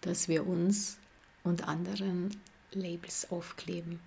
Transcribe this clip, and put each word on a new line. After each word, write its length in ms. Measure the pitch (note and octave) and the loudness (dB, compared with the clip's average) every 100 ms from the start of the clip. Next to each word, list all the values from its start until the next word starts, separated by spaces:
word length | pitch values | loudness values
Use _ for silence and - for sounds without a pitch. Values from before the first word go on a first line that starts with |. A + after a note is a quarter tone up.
dass 260 | F3+ F3+ - | 0 0 4
wir 180 | D#3+ - | 2 4
uns 520 | F3 F3+ G#3 - - - - - - | 4 4 4 0 -6 -16 -20 -20 -4
und 220 | F3+ E3+ - | 2 2 2
anderen 680 | D#3 F3 G3+ G3 F3+ F3+ G#3 - - - | -2 0 0 0 0 -2 -4 -14 -20 -8
Labels 580 | G3 F#3 E3+ - - - | -4 -4 -4 -4 -4 -2
aufkleben. 680 | F3+ E3 - - F3 E3+ E3+ | -4 -4 -10 -6 -6 -4 -8